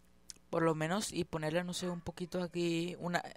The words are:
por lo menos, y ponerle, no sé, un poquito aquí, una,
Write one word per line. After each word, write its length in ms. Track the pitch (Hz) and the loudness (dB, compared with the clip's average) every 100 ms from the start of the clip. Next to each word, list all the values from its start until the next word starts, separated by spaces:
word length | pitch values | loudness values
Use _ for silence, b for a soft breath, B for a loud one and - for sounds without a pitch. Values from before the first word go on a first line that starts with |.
| - - - - - | -20 -20 -20 -20 -4
por 140 | 170 | 2
lo 100 | 165 | 4
menos, 380 | 156 156 196 208 | 4 2 2 0
y 120 | 170 175 | -2 -2
ponerle, 380 | 160 156 165 | 0 0 0
no 100 | 180 | 0
sé, 160 | 175 185 | -2 -2
un 120 | 175 | -4
poquito 400 | 170 - 180 180 | -6 -6 -4 -2
aquí, 540 | 175 175 170 165 175 175 | -2 0 2 2 0 -2
una, 220 | 170 175 - | -2 -2 -4